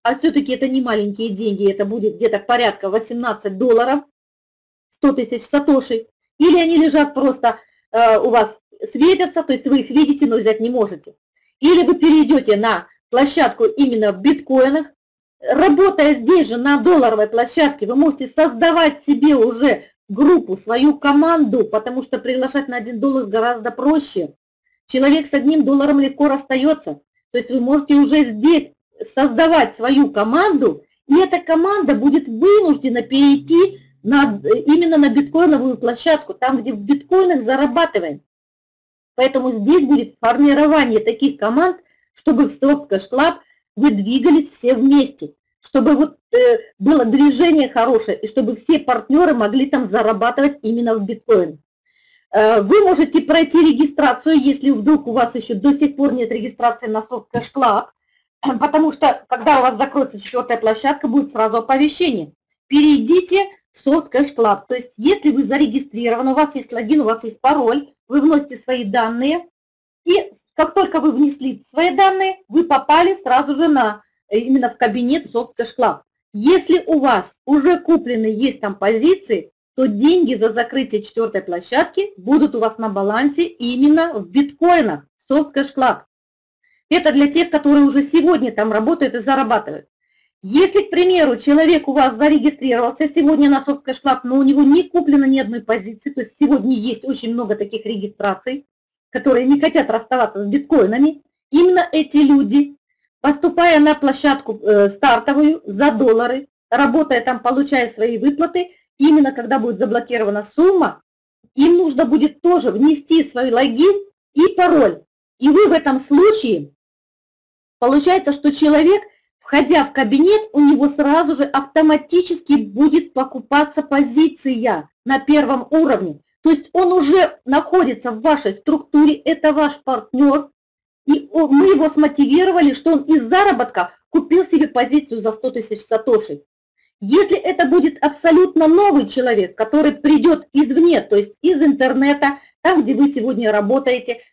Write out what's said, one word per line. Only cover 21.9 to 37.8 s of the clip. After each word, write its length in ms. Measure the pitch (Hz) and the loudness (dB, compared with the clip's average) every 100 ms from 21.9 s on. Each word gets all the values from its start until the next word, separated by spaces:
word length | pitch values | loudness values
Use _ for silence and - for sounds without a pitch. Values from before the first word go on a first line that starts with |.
| 254 | -8
что 160 | 262 233 | -8 -8
приглашать 480 | 240 254 262 277 277 | -6 -4 -4 -4 -6
на 100 | 240 | -8
один 220 | 220 233 | -10 -6
доллар 260 | 277 262 208 | -2 -2 -4
гораздо 460 | 220 240 240 226 | -2 -2 -4 -8
проще. 600 | 233 262 311 294 190 156 - _ _ _ _ - | -4 0 0 -2 -6 -8 -10 _ _ _ _ -8
Человек 400 | 254 277 311 285 | -2 2 2 0
с 60 | |
одним 300 | 277 254 311 | -2 0 0
долларом 360 | 269 277 294 277 | 2 0 2 0
легко 280 | 269 269 285 | 0 0 0
расстается. 720 | 277 - 262 285 302 - - _ _ _ | -2 -4 -2 0 -2 -6 -16 _ _ _
То 60 | 240 | -8
есть 120 | 240 | -4
вы 100 | 254 | -4
можете 360 | 240 294 285 285 | -2 -2 2 2
уже 280 | 277 302 | 2 2
здесь 480 | 240 214 277 320 - _ _ - | 0 0 2 2 0 _ _ -18
создавать 720 | - - 277 226 320 320 233 - | -10 -2 -2 0 2 2 0 -4
свою 360 | 240 277 285 | -2 0 0
команду, 720 | 208 220 294 415 302 226 147 _ _ - | 0 -2 0 0 0 0 -4 _ _ 0
и 100 | 302 | 2
эта 220 | 370 349 | 2 -2
команда 560 | 349 330 370 403 285 226 | -2 0 0 0 -2 0
будет 320 | 277 302 - | 0 0 -2
вынуждена 720 | 226 359 415 359 285 262 240 | -2 2 4 2 0 -2 -6
перейти 800 | 226 269 285 277 277 339 381 - _ _ | -2 2 4 2 2 2 2 -2 _ _
на, 360 | 202 277 277 202 143 233 - | -2 2 2 -2 -2 -2 2
именно 320 | 320 339 320 | 2 2 2
на 120 | 285 | 2
биткоиновую 680 | 226 285 320 349 277 254 240 | 0 -2 0 2 2 0 -4
площадку, 560 | 240 233 330 302 - | -4 -4 -2 -2 -4
там, 280 | - 254 262 | -6 -4 -2
где 120 | 220 | -4
в 60 | 214 | -6
биткоинах 640 | 202 285 - 370 359 302 | -4 -4 0 0 2 0
зарабатываем. 800 | 220 262 277 240 | -2 -2 0 0